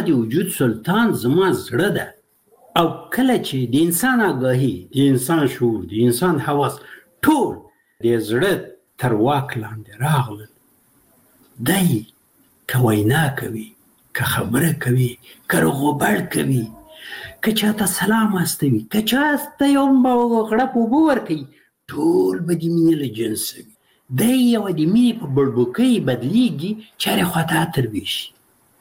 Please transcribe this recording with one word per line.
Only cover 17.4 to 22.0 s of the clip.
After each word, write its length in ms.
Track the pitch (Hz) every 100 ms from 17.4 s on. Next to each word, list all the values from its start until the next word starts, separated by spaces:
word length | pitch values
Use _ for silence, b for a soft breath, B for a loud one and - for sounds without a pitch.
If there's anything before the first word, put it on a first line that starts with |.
که 100 | 220
چاته 340 | 214 214 214 190
سلام 480 | - 208 226 214 185
استوي، 440 | 156 - 147 107 -
که 120 | 214
چاته 680 | 214 254 294 285 - - 277
یو 180 | 277 277 269
ب-، 440 | 254 240 240 233 220
غړپ 220 | 220 254
اوبه 260 | 240 226 277 320
ورکوي، 380 | 240 - 156 131 b b _ -
ټول 520 | 147